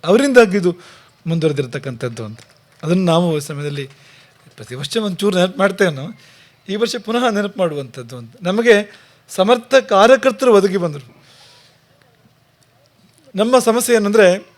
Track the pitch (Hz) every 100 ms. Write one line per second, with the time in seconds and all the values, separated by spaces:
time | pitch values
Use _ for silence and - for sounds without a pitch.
0 | 160 214 277 247 226 196 180 175 - -
1 | _ _ 165 165 156 143 131 143 139 117
2 | 123 113 107 110 _ _ _ _ 156 180
3 | 180 165 175 156 147 147 147 143 135 _
4 | _ _ _ _ _ - 110 127 139 226
5 | 214 180 202 185 185 - 196 190 185 139
6 | 151 - _ _ _ _ - 202 226 247
7 | 214 233 247 202 202 202 175 147 131 135
8 | 117 123 117 - 175 202 233 208 208 -
9 | _ _ _ - 190 247 233 269 208 196
10 | 220 262 262 214 254 202 190 185 175 143
11 | - _ _ _ - _ _ _ _ _
12 | _ _ _ _ _ _ _ _ _ _
13 | _ _ _ 185 220 254 233 226 240 233
14 | 202 214 190 190 -